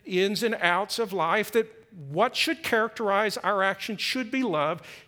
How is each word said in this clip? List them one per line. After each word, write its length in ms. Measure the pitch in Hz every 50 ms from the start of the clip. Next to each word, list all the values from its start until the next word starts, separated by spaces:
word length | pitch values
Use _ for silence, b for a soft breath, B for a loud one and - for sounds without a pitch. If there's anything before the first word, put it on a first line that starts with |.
| -
ins 380 | 294 185 180 190 202 208 165 226
and 140 | 220 226
outs 420 | - 180 175 175 185 208 196 - 233
of 140 | 233 190 190
life, 400 | 185 160 165 180 214 202 - -
that 160 | 226 220 220 - - - - - 175 143 135
what 260 | 143 175 226 254 -
should 300 | - - 311 320 - -
characterize 720 | - 247 220 220 226 226 - 226 202 196 196 220 208 -
our 260 | - - 180 208 196 190
action 340 | 196 196 - - - 214 -
should 320 | - - - 262 254 220
be 120 | - 262 254
love, 400 | 220 165 151 147 - - 156 B B B B B